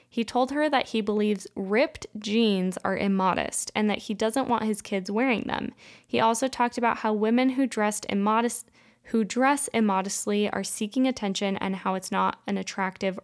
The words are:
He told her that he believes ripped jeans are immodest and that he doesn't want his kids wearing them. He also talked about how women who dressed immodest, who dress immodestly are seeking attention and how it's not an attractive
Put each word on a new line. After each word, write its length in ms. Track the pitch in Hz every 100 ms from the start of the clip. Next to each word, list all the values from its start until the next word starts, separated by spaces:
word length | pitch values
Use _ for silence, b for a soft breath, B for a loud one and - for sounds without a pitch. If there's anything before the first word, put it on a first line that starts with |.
| B
He 160 | -
told 280 | 220 247 254
her 180 | 285 302
that 200 | 277 -
he 120 | 220
believes 460 | 208 214 214 202 - -
ripped 500 | 190 214 311 - - 208
jeans 580 | 208 226 220 190 185 185
are 140 | - 190
immodest 760 | 196 190 190 170 71 - -
and 160 | - 214
that 80 | -
he 160 | -
doesn't 360 | 202 220 269 254
want 160 | 226 220
his 160 | 208
kids 280 | - 196 185
wearing 340 | 208 269 220
them. 300 | - - - - B B B
He 140 | 233
also 280 | 226 226 262
talked 300 | - 240 -
about 200 | 233 -
how 160 | 220
women 380 | 214 214 240 262
who 140 | 254 262
dressed 400 | 220 208 214 -
immodest, 600 | 202 208 220 233 - - b b b b
who 180 | 226
dress 460 | 196 240 269 285 -
immodestly 800 | 226 214 190 190 - 214 208 208
are 160 | 196 196
seeking 420 | - 208 262 262
attention 480 | 247 202 190 196 196
and 200 | 190 190
how 180 | 196 190
it's 160 | -
not 300 | 190 190 - -
an 120 | 196
attractive 600 | 185 - 185 - 190 185